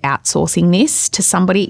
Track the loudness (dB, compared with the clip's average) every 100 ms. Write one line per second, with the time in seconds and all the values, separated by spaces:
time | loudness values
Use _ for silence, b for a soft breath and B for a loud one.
0 | -2 -4 -2 -2 -2 0 2 4 2 0
1 | -4 -2 -2 0 2 0